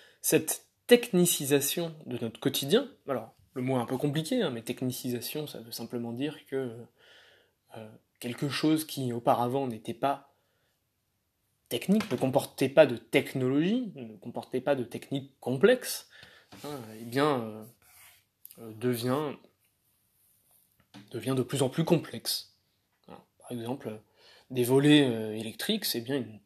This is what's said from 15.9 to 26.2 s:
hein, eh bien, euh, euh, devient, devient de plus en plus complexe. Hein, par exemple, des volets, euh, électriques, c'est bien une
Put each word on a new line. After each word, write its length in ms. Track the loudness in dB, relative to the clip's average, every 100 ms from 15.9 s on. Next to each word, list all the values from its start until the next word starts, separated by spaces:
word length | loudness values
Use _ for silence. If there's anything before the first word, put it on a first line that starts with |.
| -10 -12 -20 -20 -20 -20 -16
hein, 160 | -12 -10 -12 -14
eh 60 |
bien, 360 | -4 2 4 4
euh, 240 | -2 -10 -16 _ _ -20 -20 -20 _ _ -20 -18
euh, 120 | -16 -4
devient, 580 | -2 0 0 0 -2 -8 _ _ _ _ _ _ _ _ _ _ _ _ _ _ _ -20 -14
devient 240 | -8 -2 0
de 60 |
plus 180 | 0 0
en 80 | 0
plus 160 | 0
complexe. 720 | 2 2 0 -10 -6 -6 -8 _ _ _ _ _ -20
Hein, 100 | -20 _ _
par 140 | -12
exemple, 480 | -10 -6 -6 -8 -12 _ _ -20 -20 -8
des 140 | -2
volets, 400 | 4 6 8 8
euh, 320 | 6 0 -4 -6
électriques, 480 | -8 -8 -4 -4
c'est 160 | -2 -4
bien 160 | -2
une 240 | -4